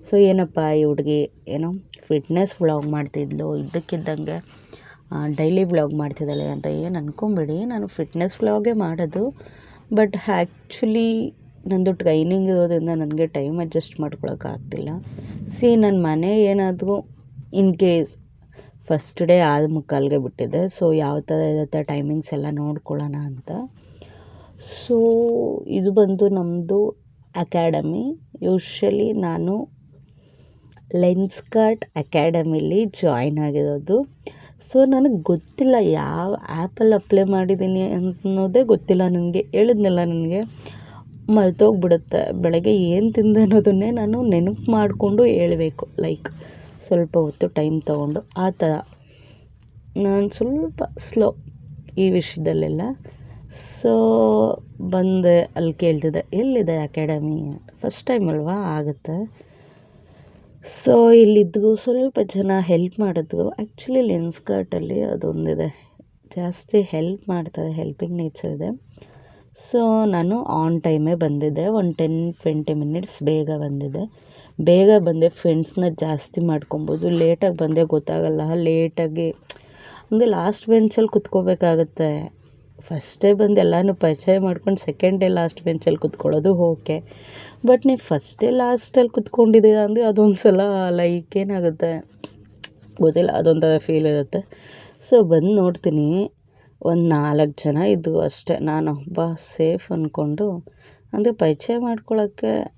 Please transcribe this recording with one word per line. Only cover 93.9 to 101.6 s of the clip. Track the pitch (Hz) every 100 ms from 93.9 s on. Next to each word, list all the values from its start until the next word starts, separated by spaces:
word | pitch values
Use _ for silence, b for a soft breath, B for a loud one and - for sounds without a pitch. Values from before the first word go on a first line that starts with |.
| 156 156
ಇರುತ್ತೆ. | 147 139 - - B B B B B -
So, | 247
ಬಂದು | 180 160 175 208
ನೋಡ್ತೀನಿ, | 180 170 175 151 147 180 208 _ _ b b b
ಒಂದು | - 170 170
ನಾಲ್ಕು | 151 147 147 151 143
ಜನ | 151 143
ಇದ್ದರು | 196 190 165 160
ಅಷ್ಟೇ. | 156 - - 165
ನಾನು | 151 156 156
ಒಬ್ಬ | 143 147 170 165 160
ಸೇಫ್ | - - 160 180 -
ಅಂದ್ಕೊಂಡು, | 175 156 - 151 151 208 175 - b b b b
ಅಂದರೆ | 214 202
ಪರಿಚಯ | 208 160 151